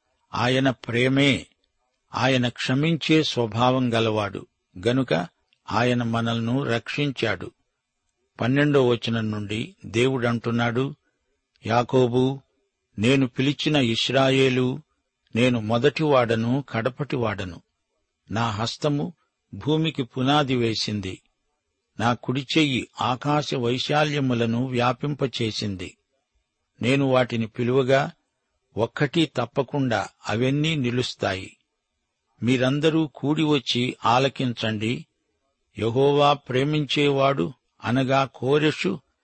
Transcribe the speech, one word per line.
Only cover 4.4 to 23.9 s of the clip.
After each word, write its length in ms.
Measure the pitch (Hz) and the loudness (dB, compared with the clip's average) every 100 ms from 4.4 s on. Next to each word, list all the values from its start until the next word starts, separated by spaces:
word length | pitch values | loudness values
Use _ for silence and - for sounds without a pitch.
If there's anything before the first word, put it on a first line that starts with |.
| - _ _ - 98 | -12 _ _ -4 0
గనుక 400 | 127 127 80 170 _ _ _ - | 0 2 0 -2 _ _ _ -6
ఆయన 320 | 104 123 123 | 0 2 0
మనల్ని 600 | 117 113 117 117 117 127 139 | 0 -2 -2 -2 -2 -2 -2
రక్షించాడు. 840 | 117 - - 147 127 113 95 - - _ _ _ _ _ _ _ - | -4 -4 -4 -4 -2 -2 -4 -8 -18 _ _ _ _ _ _ _ -4
పన్నెండో 460 | 113 139 147 143 123 | 0 2 4 4 4
వచనం 440 | 117 - 117 110 | 2 0 -2 -2
నుండి 440 | 107 104 107 127 - 101 | -4 -6 -8 -8 -12 -6
దేవుడంటున్నాడు, 1080 | 101 127 135 120 117 123 117 120 117 135 151 _ _ _ _ _ _ 104 | 0 0 0 -2 -2 -2 0 0 0 -4 -6 _ _ _ _ _ _ -2
యాకోబు, 760 | 117 120 131 127 120 131 135 - _ _ _ _ - | 0 2 2 4 2 0 -2 -10 _ _ _ _ -2
నేను 280 | 107 135 131 | 2 2 2
పిలిచిన 480 | - 135 147 - 151 | 0 -2 -2 0 2
ఇశ్రాయేలు, 1040 | 123 113 - 127 135 135 135 127 127 139 - _ _ _ _ 110 | 2 0 0 0 2 4 2 2 0 -4 -12 _ _ _ _ 0
నేను 240 | 127 120 | 2 2
మొదటివాడను, 1040 | 107 117 139 139 156 135 117 117 117 131 139 | 0 0 2 2 2 4 4 0 0 -2 -2
కడపటివాడను. 920 | 113 120 123 135 139 113 98 95 82 - _ _ _ _ _ - | -4 -4 -4 -6 -4 -2 -4 -8 -12 -18 _ _ _ _ _ -8
నా 180 | 101 117 | -2 -2
హస్తము 640 | 104 117 - 151 143 165 - _ _ _ | -2 -4 -2 -2 -2 -4 -10 _ _ _
భూమికి 500 | 98 113 156 160 143 | -8 -2 0 0 -4
పునాది 520 | 127 - 127 147 139 131 | -6 -2 2 2 2 0
వేసింది, 640 | 117 110 - 104 95 92 _ _ _ _ _ _ _ - | 0 -2 -4 -6 -6 -10 _ _ _ _ _ _ _ -4
నా 140 | 110 | -2
కుడి 320 | 123 - 131 131 - | -2 -4 -6 -2 0
చెయ్యి 300 | 151 127 - - | 2 0 -4 -4
ఆకాశ 540 | 113 127 139 147 143 143 | -2 -2 -2 -2 -2 -2
వైశాల్యములను 1080 | 117 127 - | -2 -2 0